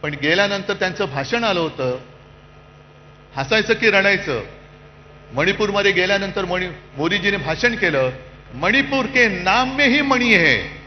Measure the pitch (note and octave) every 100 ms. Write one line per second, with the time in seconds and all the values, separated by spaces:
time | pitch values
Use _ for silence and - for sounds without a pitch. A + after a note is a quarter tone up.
0 | D3+ C#3+ C#3+ F3+ G3+ G3+ F#3+ G3 F#3 F3+
1 | G3 C#3 C3+ A#3 A3+ F3+ D#3+ - B2+ B2+
2 | - - - - - - - - - -
3 | - - - - C3+ A3 G#3+ A3+ A#3 G3
4 | G3 F#3+ - A#2+ G2+ - - - - -
5 | - - - A#2+ E3+ G3 G#3 G3+ G3 F3+
6 | F#3 G3+ G3 G3 F#3 F3+ F#3 - - C#3
7 | D#3+ G3+ G3 G3 D3 D#3+ A#3+ A3+ F3+ D3
8 | C3 B2+ - - - A#2+ E3+ C4 C#4 C4+
9 | A3+ B3 A#3 F#3 F3+ G#3+ B3+ C4+ C#4+ C#4
10 | C#4 B3+ A#3+ G3+ D#3+ A2+ F2+ -